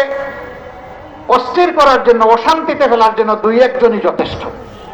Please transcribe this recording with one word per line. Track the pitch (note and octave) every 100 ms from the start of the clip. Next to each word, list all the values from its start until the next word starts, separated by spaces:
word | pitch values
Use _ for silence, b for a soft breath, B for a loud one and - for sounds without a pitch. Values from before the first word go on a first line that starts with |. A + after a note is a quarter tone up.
| C#4 C#4 C#4 C#4 - - - - - - - - -
অস্থির | B3 - F4 F4
করার | D#4+ C#4 B3+
জন্য, | A#3+ A#3
অশান্তিতে | A3 A#3 - D#4+ D4 D4 C4
ফেলার | A#3 A3 A3
জন্য | A3 G#3+
দুই | G#3+ A#3
একজনই | B3 B3 A#3 G#3
যথেষ্ট। | F3+ - - - - - - - -